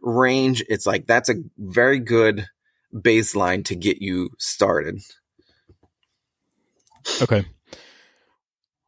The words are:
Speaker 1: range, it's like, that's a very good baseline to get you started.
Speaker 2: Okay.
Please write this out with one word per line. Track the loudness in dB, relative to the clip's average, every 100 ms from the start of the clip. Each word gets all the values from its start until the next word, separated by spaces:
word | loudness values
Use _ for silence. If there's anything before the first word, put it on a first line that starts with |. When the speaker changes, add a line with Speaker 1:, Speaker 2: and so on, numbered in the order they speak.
Speaker 1:
range, | -2 2 2 2 0 -2 -2
it's | -4 -2
like, | -2 0
that's | 0 0
a | -4 -6 -14
very | -4 2 2 2
good | 2 2 2 0 -6 _ _ _ _
baseline | -2 2 4 2 0 -2 -2
to | -4
get | -4 -2 -2
you | -4 -6 -6 -4
started. | -2 0 2 0 -2 -10 -14 -20 _ _ _ _ _ _ _ _ _ _ _ _ _ _ _ _ -20 -10 -2 0
Speaker 2:
Okay. | 2 0 -2 -12 _ -20 -20 _ _ _ _ _ _ _ _ _